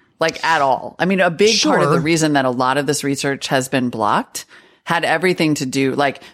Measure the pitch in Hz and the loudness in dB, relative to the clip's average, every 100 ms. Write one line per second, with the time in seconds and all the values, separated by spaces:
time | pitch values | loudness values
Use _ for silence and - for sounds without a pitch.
0 | _ _ 160 135 156 165 139 127 - - | _ _ -4 -2 0 2 2 0 -4 -4
1 | 175 190 175 160 208 220 311 254 147 170 | 0 2 2 4 2 4 2 2 2 2
2 | 156 165 156 147 131 123 127 135 143 143 | 2 0 2 2 0 0 0 0 0 -2
3 | 143 139 143 139 - 135 131 139 123 117 | -2 -2 -4 -4 -2 -2 0 -2 -2 -2
4 | 104 143 262 - - - - _ - 170 | 0 0 -2 -10 -16 -20 -20 _ -6 -2
5 | 156 156 185 175 165 147 135 135 135 127 | 0 0 0 0 0 0 -2 -2 -2 0
6 | 143 123 - | -2 -4 -14